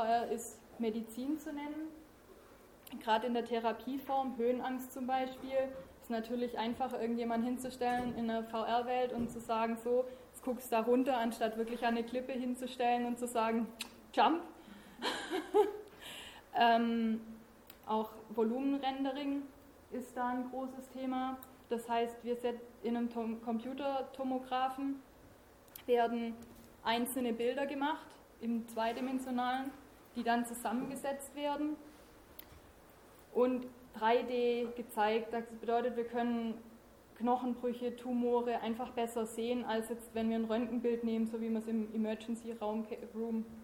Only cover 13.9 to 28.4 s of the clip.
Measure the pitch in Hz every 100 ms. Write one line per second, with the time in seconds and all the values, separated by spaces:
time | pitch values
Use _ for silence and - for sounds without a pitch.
13.9 | - - - 220 330 - - - - -
14.9 | - 440 - - 330 - 415 392 - -
15.9 | - - - - - - - 233 233 233
16.9 | 233 226 220 - - - - - - -
17.9 | 220 214 - - 220 226 254 277 277 262
18.9 | 269 277 277 277 277 277 - - - -
19.9 | 254 - 254 247 254 247 254 262 254 -
20.9 | 262 262 262 262 262 - - - 226 226
21.9 | 233 233 - 226 240 240 233 - - 226
22.9 | 233 240 233 226 226 240 226 254 269 277
23.9 | 269 262 - 269 254 - 254 262 262 277
24.9 | 277 - - - - - - - - -
25.9 | 240 233 233 233 226 - - - - 220
26.9 | 233 240 269 247 226 240 262 277 285 285
27.9 | 302 - - - -